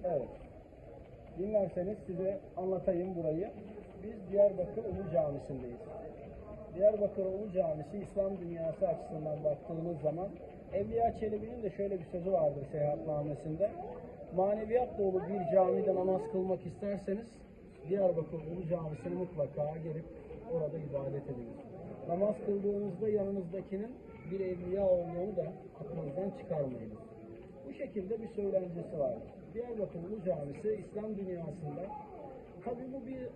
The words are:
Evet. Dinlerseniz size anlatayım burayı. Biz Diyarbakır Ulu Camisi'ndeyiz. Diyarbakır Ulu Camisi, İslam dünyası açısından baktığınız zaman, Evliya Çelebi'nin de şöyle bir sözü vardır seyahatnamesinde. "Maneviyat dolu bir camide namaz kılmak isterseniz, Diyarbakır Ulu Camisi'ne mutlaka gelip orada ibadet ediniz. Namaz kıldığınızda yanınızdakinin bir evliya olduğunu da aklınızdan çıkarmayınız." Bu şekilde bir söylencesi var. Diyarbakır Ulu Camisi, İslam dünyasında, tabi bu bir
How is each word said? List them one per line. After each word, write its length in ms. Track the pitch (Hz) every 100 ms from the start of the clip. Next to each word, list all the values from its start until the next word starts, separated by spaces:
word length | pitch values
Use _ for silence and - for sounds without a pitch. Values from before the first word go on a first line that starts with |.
Evet. 260 | 185 156 117 - - - - - - - - - - -
Dinlerseniz 580 | 196 214 190 185 180 214 -
size 320 | 175 185 196 - -
anlatayım 580 | 185 185 180 175 185 180
burayı. 340 | 165 160 208 - - - - -
Biz 280 | 208 220 180
Diyarbakır 520 | 196 202 180 180 208
Ulu 280 | 226 185 190
Camisi'ndeyiz. 680 | 165 151 139 - 135 120 120 - - - - - - - - - 170
Diyarbakır 500 | 202 214 202 196 190
Ulu 260 | 190 214
Camisi, 440 | 180 170 151 151 202
İslam 400 | 190 196 196 190
dünyası 500 | 175 170 165 156 190
açısından 560 | 156 - 156 156 151
baktığınız 580 | 151 143 - 165 165 165
zaman, 280 | 147 156 196 285 - - -
Evliya 420 | 185 208 226 233 220
Çelebi'nin 440 | 220 214 220 247
de 60 | 214
şöyle 300 | - 202 196
bir 60 | 160
sözü 260 | 180 175
vardır 340 | 185 156 143 135
seyahatnamesinde. 1000 | 160 147 147 160 151 147 143 160 156 - - - - - - - 175
"Maneviyat 640 | 190 214 214 240 247 -
dolu 220 | 196 185 202
bir 260 | 202 247 196
camide 400 | 185 196 415 370
namaz 260 | - 185 -
kılmak 340 | 190 185 180 175
isterseniz, 640 | - 202 196 - 196 233 - - - - - 143
Diyarbakır 480 | 196 190 165 151 165
Ulu 300 | 156 175 160
Camisi'ne 460 | 175 160 147 180 180
mutlaka 640 | 175 156 135 - 147 165
gelip 220 | 165 151 165 - - - -
orada 240 | 165 151 160
ibadet 460 | 147 139 135 139
ediniz. 340 | 139 123 117 107 - - - - -
Namaz 280 | 175 202 208 -
kıldığınızda 640 | 202 196 202 202 175 220
yanınızdakinin 840 | 208 196 196 170 185 180 196 220 262 - - 156
bir 80 | 190
evliya 480 | 190 180 180 190 196
olduğunu 480 | 180 170 170 190 190
da 180 | 160 175 - -
aklınızdan 480 | 143 165 151 139 196 -
çıkarmayınız." 580 | - 160 135 120 110 107 - - - - - - -
Bu 60 |
şekilde 480 | 277 539 214 185 220
bir 60 | 220
söylencesi 720 | - 202 190 180 170 160 165
var. 140 | 135 120 - - -
Diyarbakır 460 | 190 240 226 185 175
Ulu 240 | 175 214 175
Camisi, 540 | 156 143 139 202 214 175
İslam 320 | 208 214 202
dünyasında, 680 | 190 175 165 160 147 143 190 - - - 285 - - - -
tabi 280 | 240 262
bu 140 | 262 233
bir 120 | 262 254